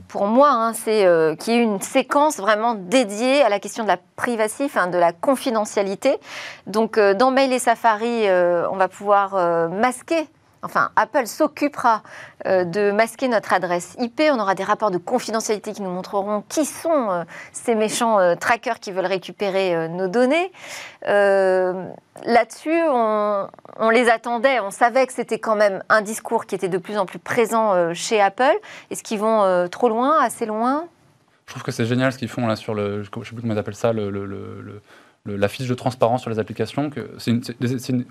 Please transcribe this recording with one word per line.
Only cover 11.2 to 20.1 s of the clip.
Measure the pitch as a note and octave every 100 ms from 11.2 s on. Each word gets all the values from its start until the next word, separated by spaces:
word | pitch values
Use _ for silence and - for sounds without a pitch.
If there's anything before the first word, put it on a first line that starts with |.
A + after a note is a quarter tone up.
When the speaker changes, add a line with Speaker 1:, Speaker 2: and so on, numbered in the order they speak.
| A3
Speaker 1:
s'occupera, | - D#4 - G3 - B3 G#3+ - - - _ -
euh, | F#3
de | F3 G3+ G3+
masquer | G3+ A3+ - C4
notre | G#3+ -
adresse | F#3+ F3+ F3 F3 -
I | A#3+
P. | - D#4
On | B3
aura | G3
des | F#3
rapports | F#3+ G#3 G#3+
de | F3
confidentialité | - A#3+ - A3+ G#3+ G#3 G#3+
qui | G#3
nous | F#3+
montreront | F3+ F3+ G3+ G3+ G#3 -
qui | D#4+
sont, | C#4+ - D#4+ D4+ A3
euh, | F3 E3 - -
ces | - -
méchants, | A3 G#3+ - A#3 G#3+
euh, | F3+
trackers | F3 - A#3 B3 A3+
qui | G#3+
veulent | F#3
récupérer, | F3+ F#3+ - - G3+ F#3+ F#3+
euh, | E3+ D#3+
nos | F3
données. | F#3+